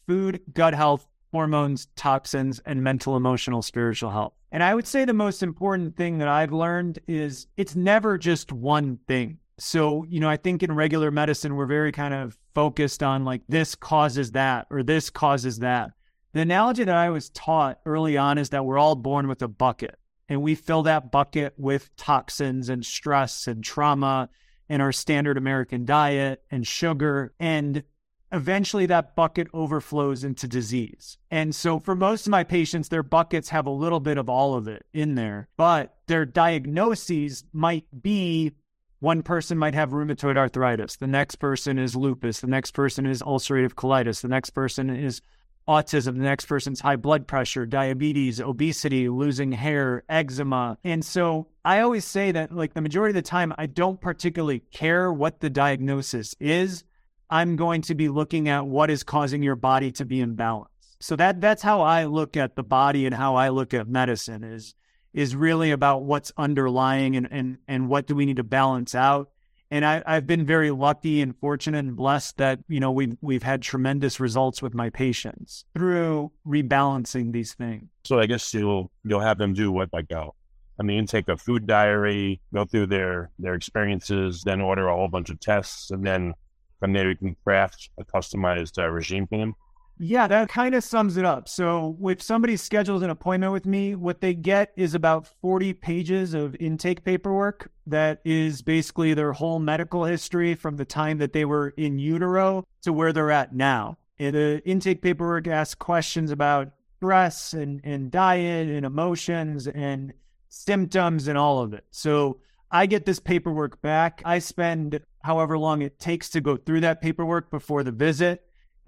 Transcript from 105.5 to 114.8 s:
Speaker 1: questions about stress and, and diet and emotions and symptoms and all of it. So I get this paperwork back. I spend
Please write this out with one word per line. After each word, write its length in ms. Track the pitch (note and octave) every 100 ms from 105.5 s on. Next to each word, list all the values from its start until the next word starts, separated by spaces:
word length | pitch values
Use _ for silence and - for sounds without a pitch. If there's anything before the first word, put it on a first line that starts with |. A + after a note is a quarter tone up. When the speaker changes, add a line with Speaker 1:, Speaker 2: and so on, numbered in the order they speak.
| D#3 D#3
Speaker 1:
questions 560 | - - E3+ D3+ - D#3+
about 420 | C#3+ D3 C#3+ C#3 - _ -
stress 560 | F#3 F#3+ F3+ - -
and, 260 | D#3+ C#3+ C#3+
and 260 | D3 C#3+ C3
diet 580 | F3 F#3 F3+ F3 E3+ D#3+
and 160 | D3
emotions 800 | C#3 C#3+ E3+ E3+ - E3+ D#3 D3 C3
and 460 | C#3+ C#3+ C3+ C3+ - _ _ _
symptoms 760 | - - G3+ F#3 F#3+ F3 D#3+ C#3
and 120 | D3
all 240 | D3 C3+
of 100 | A#2
it. 120 | G#2 -
So 500 | - D#3 D3 C#3+ C3 _ _ _
I 140 | E3+
get 220 | G3 G#3 E3
this 140 | F#3
paperwork 600 | - F3+ F3 D#3 D3 -
back. 400 | D3+ D#3 E3 - E3
I 140 | F3
spend 600 | E3+ - E3+ E3